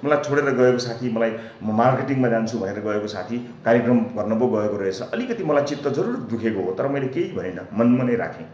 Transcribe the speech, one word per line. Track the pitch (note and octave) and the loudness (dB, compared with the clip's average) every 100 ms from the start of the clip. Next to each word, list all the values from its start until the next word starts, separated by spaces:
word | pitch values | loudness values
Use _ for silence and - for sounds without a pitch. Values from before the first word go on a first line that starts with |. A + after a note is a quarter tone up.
| C#3 | 2
मलाई | D3 C#3+ | 0 2
छोडेर | C#3 C#3 | 0 2
गएको | B2 B2+ B2 | 4 6 4
साथी, | B2 A#2 B2 | 0 -4 -4
मलाई | A2 A2+ G#2+ - - | 0 0 -2 -10 -8
म | G#2 | -2
मार्केटिङमा | A2 B2 C3+ C3+ C3+ B2 | 4 4 4 0 2 2
जान्छु | A2+ A2 A#2 | 2 0 -2
भनेर | F#2+ G2+ | -4 -4
गएको | G#2 G#2 G#2 | -2 -2 -4
साथी | G2+ F2+ A#2+ A#2+ - - | -6 -6 -6 -8 -6 2
कार्यक्रम | A#2+ A2+ A#2+ | 4 6 4
गर्न | A2 G#2 G#2 A2 | 2 -2 -2 2
पो | B2 | 2
गएको | A2 G#2+ G2+ | 2 0 0
रहेछ। | G2 F#2 | -2 -4
अलिकति | - G#3 B3 A3+ | -6 -4 -4 -4
मलाई | E3 C#3+ | 0 2
चित्त | C#3+ C#3+ D3 | 2 -2 -4
जरुर | B2+ G3+ A#3+ | -2 -2 -4
दुखेको | A2 A2+ A2 G2 | -6 -2 -2 -2
हो, | F2+ | -4
तर | F#2+ C3+ | -2 -2
मैले | C#3+ C3 | -2 -2
केही | C3 F#3+ | -4 -4
भनेन, | C3+ F2+ F2+ - | -4 -8 -8 -8
मनमा | G2+ A#2 B2 | 2 4 4
नै | B2 A#2 | 2 0
राखेँ | E2+ E2 D#2+ | -2 -8 -16